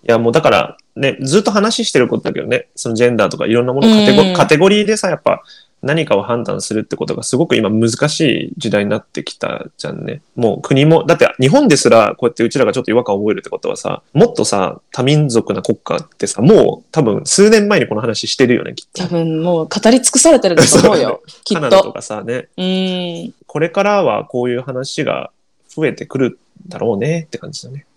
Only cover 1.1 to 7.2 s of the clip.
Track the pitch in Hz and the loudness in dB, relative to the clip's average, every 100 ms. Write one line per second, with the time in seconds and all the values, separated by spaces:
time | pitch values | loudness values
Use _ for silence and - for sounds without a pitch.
1.1 | - 131 180 226 208 214 226 226 143 120 | -2 0 0 2 0 0 -2 -2 0 0
2.1 | 117 - - 87 123 - - 120 110 123 | -2 -4 -6 -4 -6 -6 -12 -6 0 0
3.1 | 117 95 - - 117 127 127 226 220 208 | 2 -2 -2 -2 0 0 2 4 6 6
4.1 | - 190 180 - 151 190 208 208 214 190 | 4 4 2 2 4 4 2 0 -2 -2
5.1 | 156 - 95 - - _ _ 131 160 151 | -2 -2 -4 -6 -20 _ _ -4 -2 0
6.1 | 98 98 120 113 98 - 107 107 - - | -2 -2 -6 -4 -8 -4 -6 -6 -8 -6
7.1 | - | -8